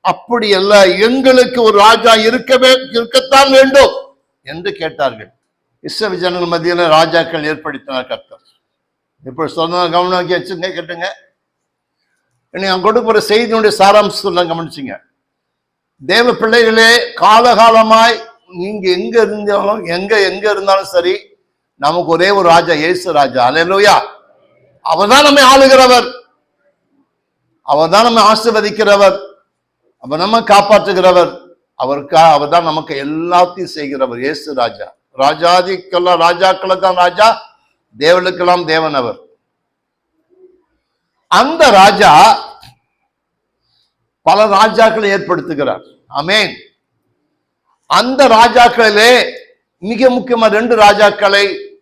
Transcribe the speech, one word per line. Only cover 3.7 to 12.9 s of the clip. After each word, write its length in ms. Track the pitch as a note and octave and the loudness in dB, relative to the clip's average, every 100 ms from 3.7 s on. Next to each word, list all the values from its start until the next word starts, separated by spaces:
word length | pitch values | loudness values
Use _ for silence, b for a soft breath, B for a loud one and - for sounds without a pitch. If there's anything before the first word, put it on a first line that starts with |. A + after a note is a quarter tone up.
| C#4 B3+ - - _ _ _ | 4 2 0 -16 _ _ _
என்று 300 | C3 D#3+ F#3 | -18 -12 -12
கேட்டார்கள். 600 | G3+ D#3+ - C#3 A2 G2+ _ _ _ _ _ | -10 -12 -4 -6 -6 -20 _ _ _ _ _
இஸ்ரவேல் 340 | - - G#3 F3+ | -16 -8 -8 -4
ஜனங்கள் 440 | F3+ F3+ F3 E3+ | -6 -6 -6 -4
மத்தியில 280 | E3 F3 E3+ | -4 -2 0
ராஜாக்கள் 540 | D#3 E3 E3 E3 E3 | 2 2 -2 -4 -6
ஏற்படுத்தினார் 680 | D3+ D3+ D#3 C3+ - C3 B2+ | -8 -8 -10 -14 -10 -10 -8
கர்த்தர். 340 | A2 _ G2 _ _ _ _ _ _ _ _ | -14 _ -20 _ _ _ _ _ _ _ _
இப்ப 220 | C3 B2+ D#3+ | -18 -10 -8
சொன்ன 420 | E3 E3 F3 F3 | -6 -6 -4 -2
கவனம் 400 | E3+ F3+ F3+ F3 | -2 -2 -4 -4
வச்சுங்க, 400 | F3 F3 F#3 F#3 | -6 -6 -10 -10
கேட்டுங்க. 380 | E3+ E3 E3+ F3+ G#3+ _ _ _ _ _ _ _ _ _ _ _ _ _ | -10 -14 -12 -12 -12 _ _ _ _ _ _ _ _ _ _ _ _ _
இன்னைக்கு 260 | F3 G3 F#3 | -10 -4 -2
நான் 40 | |
கொடுக்க 300 | F#3+ | 0